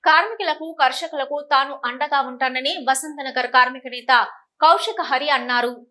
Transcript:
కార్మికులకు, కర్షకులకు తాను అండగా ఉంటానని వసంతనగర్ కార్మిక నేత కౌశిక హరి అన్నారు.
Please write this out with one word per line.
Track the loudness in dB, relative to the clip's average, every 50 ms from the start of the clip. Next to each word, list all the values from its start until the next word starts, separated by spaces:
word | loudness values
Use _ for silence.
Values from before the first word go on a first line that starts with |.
| 4 6
కార్మికులకు, | 4 6 4 2 -4 -4 -4 -4 -4 -4 -6 -14 -2 0 0
కర్షకులకు | 0 2 -2 -8 -8 -6 -6 -6 -4 -6 -8 -4 0 2
తాను | 2 2 0 -6 -8 -8 -8
అండగా | -6 -4 -4 0 0 0 0 -2
ఉంటానని | -4 -4 -4 -2 -2 -2 -4 -4 -6 -4 -2 -2
వసంతనగర్ | -2 -2 -2 -8 -12 -10 -10 -6 -4 -4 -4 2 4
కార్మిక | 4 4 4 2 -10 -12 -12 -12
నేత | -10 0 2 4 4 4 0 -6 -18 _ _ _ _ 6
కౌశిక | 6 6 6 2 -6 -6 -6 -4 -2
హరి | -2 -2 0 0 0 0
అన్నారు. | 0 -2 -2 -2 -2 -2 -6 -8 -18 _